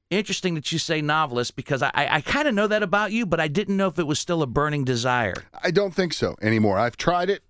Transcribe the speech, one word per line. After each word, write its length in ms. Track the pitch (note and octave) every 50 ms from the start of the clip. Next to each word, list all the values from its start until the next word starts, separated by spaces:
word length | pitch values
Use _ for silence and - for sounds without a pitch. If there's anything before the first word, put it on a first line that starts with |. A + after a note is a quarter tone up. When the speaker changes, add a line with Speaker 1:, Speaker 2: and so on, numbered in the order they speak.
| _ -
Speaker 1:
interesting 440 | E3 G#3 G#3+ - F#3+ - - F#3 E3
that 160 | D#3 - -
you 60 | E3+ D#3+
say 220 | - - D#3+ D#3
novelist, 540 | D3+ D3 D3+ D#3 D#3 C3+ A#2+ B2 A#2+ - -
because 260 | - - - D3 A#2+
I, 80 | C#3+ C3+ -
I, 220 | - C#3+ - -
I 40 | D#3
kinda 320 | - - - C#4+ D4+ D4
know 140 | A3 G3 G#3+
that 160 | G#3 G#3+ G#3+
about 300 | G#3 E3+ F#3 G#3 G#3+ G3
you, 140 | G#3+ A#3 A#3+
but 140 | F3 E3+ E3
I 80 | D#3 D#3
didn't 280 | C#3 G3+ G#3+ F3+ G3
know 120 | G3 G3 F#3+
if 100 | - F3
it 80 | E3
was 120 | C#3 D3+ -
still 240 | - - F3 E3
a 40 | D3+
burning 380 | B2 A2 C#3+ D3 D3+ D3 D3 C3+
desire. 500 | B2+ B2+ A#2 A#2 B2+ B2 B2 A#2 F#2+ F2 F2 - - - -
Speaker 2:
I 80 | - F#3
don't 240 | D#3+ G3 G3+ F#3+ -
think 180 | - F#3 D#3+
so 240 | - - A#2+ F2+ - -
anymore. 380 | - A2 A2+ A2 G#2+ G#2 F#2+ G2
I've 180 | A#2 A#2+ -
tried 340 | - - E3+ F3 F3 F3+ F#3
it. 120 | G3+ - _